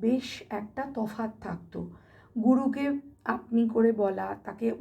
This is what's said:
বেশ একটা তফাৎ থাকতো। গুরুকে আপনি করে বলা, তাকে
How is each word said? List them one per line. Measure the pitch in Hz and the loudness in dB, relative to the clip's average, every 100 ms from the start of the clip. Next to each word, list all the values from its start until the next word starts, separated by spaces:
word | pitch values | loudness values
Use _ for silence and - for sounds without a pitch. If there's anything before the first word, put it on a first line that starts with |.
বেশ | 226 254 - - - | 0 0 -2 -12 -10
একটা | 208 214 269 277 | -10 -8 -8 -8
তফাৎ | 262 214 - 220 - | -6 -6 -6 -8 -8
থাকতো। | 190 170 - 175 175 - - - - 233 | -10 -10 -10 -10 -10 -14 -20 -20 -10 2
গুরুকে | 226 262 269 277 285 285 - - | 6 6 4 0 -2 -2 -6 -10
আপনি | - - - 233 226 | -6 -6 0 2 4
করে | 226 226 | 4 4
বলা, | 220 196 190 190 202 | 4 0 0 -6 -8
তাকে | - 196 226 - | -12 -4 -4 -2